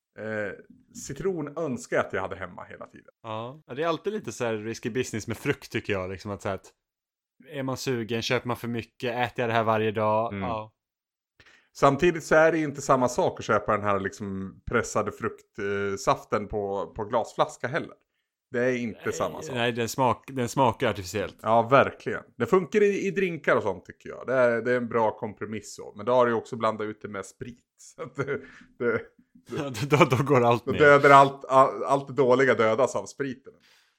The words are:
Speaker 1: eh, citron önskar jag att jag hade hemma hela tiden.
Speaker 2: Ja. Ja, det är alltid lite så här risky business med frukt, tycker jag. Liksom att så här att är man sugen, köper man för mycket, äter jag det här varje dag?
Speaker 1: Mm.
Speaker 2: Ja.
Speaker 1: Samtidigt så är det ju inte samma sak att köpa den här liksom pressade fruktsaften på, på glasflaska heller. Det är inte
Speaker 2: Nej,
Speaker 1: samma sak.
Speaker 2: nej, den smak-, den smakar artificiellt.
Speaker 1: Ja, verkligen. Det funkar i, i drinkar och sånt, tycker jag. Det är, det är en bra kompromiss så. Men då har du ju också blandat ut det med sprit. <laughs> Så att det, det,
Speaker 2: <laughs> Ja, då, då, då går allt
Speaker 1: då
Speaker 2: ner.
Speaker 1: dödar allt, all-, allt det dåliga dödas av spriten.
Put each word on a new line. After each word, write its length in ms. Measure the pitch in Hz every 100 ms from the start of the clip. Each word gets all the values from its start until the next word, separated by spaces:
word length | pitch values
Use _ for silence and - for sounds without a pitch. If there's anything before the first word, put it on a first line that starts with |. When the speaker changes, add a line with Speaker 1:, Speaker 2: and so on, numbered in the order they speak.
| _ -
Speaker 1:
eh, 340 | 110 107 101 - - - _ - -
citron 520 | 139 180 175 147 -
önskar 380 | 160 120 - 151
jag 100 | -
att 60 |
jag 100 | 98
hade 140 | 95 95
hemma 280 | 90 87
hela 220 | - - -
tiden. 260 | 104 - _
Speaker 2:
Ja. 400 | 113 110 117 151 -
Ja, 80 |
det 80 | 127
är 40 | 165
alltid 240 | 160 -
lite 200 | - 123
så 120 | -
här 100 | 120 110
risky 340 | 107 113 123
business 360 | 127 123 113 107
med 100 | 110
frukt, 360 | 139 139 -
tycker 200 | 185 -
jag. 180 | 98 92
Liksom 200 | 95 107
att 120 | 98
så 60 | 107
här 60 |
att 180 | 95 - _ _ _ _ _ _ _ -
är 160 | 147
man 140 | 135 127
sugen, 460 | - 123 110 113
köper 260 | 110 123 123
man 80 | 117
för 120 | 117
mycket, 420 | 117 110 - 127
äter 280 | 117 120 -
jag 60 | 120
det 60 |
här 100 | 113
varje 280 | 110 110 110
dag? 400 | 104 107 107 113
Speaker 1:
Mm. 160 | 101 98
Speaker 2:
Ja. 240 | 110 110 _ _ _ _ _ _ _ _ _ _
Speaker 1:
Samtidigt 520 | - 139 135 175 165
så 100 | -
är 180 | 156 160
det 60 | 160
ju 60 |
inte 180 | 151 147
samma 260 | - 131 123
sak 300 | - 156 -
att 40 | 110
köpa 260 | 107 -
den 100 | 104
här 180 | 104 98
liksom 600 | 95 - 101 95 95 - -
pressade 460 | 120 110 113 104
fruktsaften 1400 | - 113 - _ - 101 101 101 98 - 135 - 113 98
på, 380 | 110 98 98 85 -
på 80 |
glasflaska 640 | 104 117 104 - 151 - 120
heller. 260 | 151 - - _ _ _ _ _
Det 100 | 123
är 120 | 127 123
inte 220 | 117 95
Speaker 2:
Nej, 80 | 113
Speaker 1:
samma 300 | 98 95 82
sak. 120 | 151
Speaker 2:
nej, 180 | 127 120
den 140 | 117 113
smak-, 340 | - 127 - -
den 160 | 135 120
smakar 420 | 143 127 107 120
artificiellt. 460 | 101 90 104 87 -
Speaker 1:
Ja, 200 | 110 117
verkligen. 600 | 113 135 98 - 131 101 - -
Det 100 | 117
funkar 360 | 185 175 214
i, 240 | 208 196 196
i 40 |
drinkar 460 | 175 185 160 185 135
och 60 |
sånt, 220 | 104 90
tycker 240 | - - 82
jag. 180 | 67 -
Det 80 |
är, 280 | 131 123 117
det 100 | 117
är 40 | 123
en 120 | 117
bra 220 | 113 107 -
kompromiss 560 | 113 98 110 110 -
så. 180 | - - 104
Men 100 | 107
då 60 |
har 140 | 127 120
du 60 |
ju 40 | 113
också 180 | - 117
blandat 280 | 113 107
ut 180 | 107 107
det 60 | 107
med 180 | 101 98
sprit. 380 | - 113 120 _
<laughs> 60 | _
Så 260 | - -
att 120 | 156 -
det, 240 | 139 139 - - - -
det, 220 | 120 113 - _ _ _ -
Speaker 2:
<laughs> 80 | 120
Ja, 160 | 143 110 143
då, 60 | 147
då, 200 | 160 131
då 60 |
går 200 | 139 131
allt 200 | 120 120
Speaker 1:
då 80 | -
Speaker 2:
ner. 60 | 131
Speaker 1:
dödar 320 | 147 143 143
allt, 340 | 139 139 135
all-, 400 | - 131 135 101
allt 240 | 87 143 143
det 60 |
dåliga 400 | 131 127 123 131
dödas 420 | 110 110 113 123 117
av 100 | 95
spriten. 460 | - 135 120 - - _ _ _